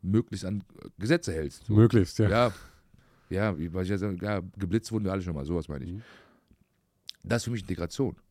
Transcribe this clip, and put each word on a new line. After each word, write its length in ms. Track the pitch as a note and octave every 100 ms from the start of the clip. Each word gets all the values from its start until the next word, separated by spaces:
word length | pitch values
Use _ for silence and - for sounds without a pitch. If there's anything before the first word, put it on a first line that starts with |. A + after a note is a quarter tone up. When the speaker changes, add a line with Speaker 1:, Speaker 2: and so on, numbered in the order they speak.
Speaker 1:
möglichst 440 | F2+ G#2 A#2 G2 F#2
an 180 | G#2 - - - -
Gesetze 360 | G#2+ E3+ -
hältst. 320 | D#2+ D2+ - -
So. 100 | G#2+
Speaker 2:
Möglichst, 420 | A2+ A2+ F2 -
ja. 100 | G#2
Speaker 1:
Ja, 240 | G#2+ B2 - - - _ - _ _ _
ja, 280 | F#2 G#2+ E2+
wie, 160 | E2+
weil 100 | F2
ich 60 | F#2
ja 80 | G2+
sag, 240 | G2+ F2+
ja, 200 | G2 G#2 F2+ G2
geblitzt 340 | F#2+ G#2+ -
wurden 140 | A2 G2
wir 60 |
alle 100 | F#2+
schon 120 | F2+ D2+
mal, 100 | C#2
sowas 220 | E2+ D#2
meine 180 | C#2+ C2
ich. 60 |
Speaker 2:
Mhm. 100 | F#2 A2 - _ _ _ _ _ _ _ _ _ -
Speaker 1:
Das 180 | - A#2
ist 40 | A2+
für 60 |
mich 100 | A#2+
Integration. 560 | - F2 E2+ - C3 - _